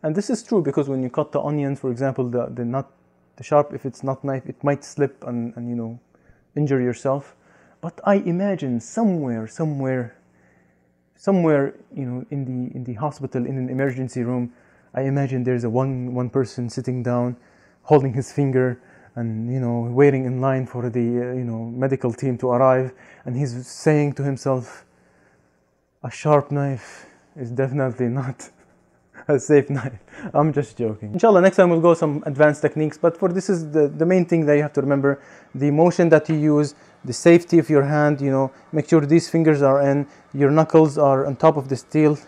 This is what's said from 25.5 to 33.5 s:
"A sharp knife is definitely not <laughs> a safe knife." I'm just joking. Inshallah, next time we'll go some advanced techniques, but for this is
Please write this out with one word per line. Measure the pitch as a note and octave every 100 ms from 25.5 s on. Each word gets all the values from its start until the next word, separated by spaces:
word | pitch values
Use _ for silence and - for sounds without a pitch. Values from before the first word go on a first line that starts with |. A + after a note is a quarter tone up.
| _ _ _ _ _
"A | C3
sharp | - D#3 D3 C#3+
knife | C#3+ C#3 C3 - - - _ _ -
is | A#2+
definitely | B2 C3+ C#3 C3 A2+ B2
not | C3 C3 B2+ - _ _ _ _
<laughs> | _ _ - -
a | D3
safe | - D3 C#3
knife." | C#3+ C3 A#2 _ - A#3
I'm | - D#3
just | C#3+ C#3 -
joking. | A#2 G#2+ G#2+
Inshallah, | G#2+ A3+ G3
next | F#3+ F#3
time | F3+
we'll | E3+
go | E3+
some | E3 D#3 D3 -
advanced | C3+ D3+ C#3+
techniques, | D3 D3+ D#3 -
but | E3+ E3
for | F#3+
this | F3+
is | F#3